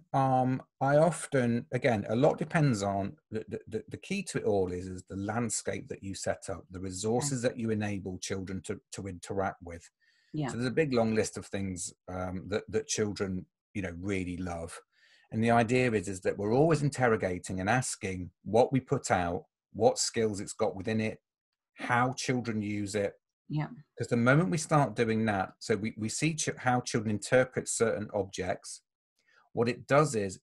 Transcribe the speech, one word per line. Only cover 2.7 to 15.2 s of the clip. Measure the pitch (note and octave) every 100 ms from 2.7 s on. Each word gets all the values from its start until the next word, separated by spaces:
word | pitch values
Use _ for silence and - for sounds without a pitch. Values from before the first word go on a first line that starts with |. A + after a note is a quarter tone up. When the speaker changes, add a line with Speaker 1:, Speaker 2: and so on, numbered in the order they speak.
| A2
Speaker 1:
on, | G2 G2 G2 - _
the, | A2 -
the, | A2 -
the, | G#2 -
the | G#2
key | - G3
to | - -
it | -
all | G2+ F2+
is, | F2+ F#2
is | F#2 -
the | G2
landscape | G2+ G#2+ A#2 - - G2+ -
that | -
you | G2 F#2
set | - F2+ -
up, | F2 -
the | F#2
resources | F#2+ F#2 A2 B2 C#3+ C3
Speaker 2:
Okay. | A#2+
Speaker 1:
that | -
you | A2+
enable | G#2+ G#2+ G2+ F#2+ F#2
children | - G2 F#2+ F#2+ -
to, | G#2 -
to | - G2
interact | F2+ - G2 F#2+ -
with. | F2 E2 - _ _ _ _
Speaker 2:
Yeah. | D#3 C3+
Speaker 1:
So | A2
there's | B2+
a |
big | A#2+ D#3
long | A#2+ A2+ G#2+
list | G2 -
of | -
things, | G2+ G2 F2+ - - -
um, | F#2 F#2 F#2 F2+
that, | G#2 -
that | A2 -
children, | - G#2+ G2 G2 F#2 - _ _
you | G#2
know, | F#2+ E2+
really | F#2+ F#2+ F2+ F2
love. | F2+ E2+ E2 - - _ _ _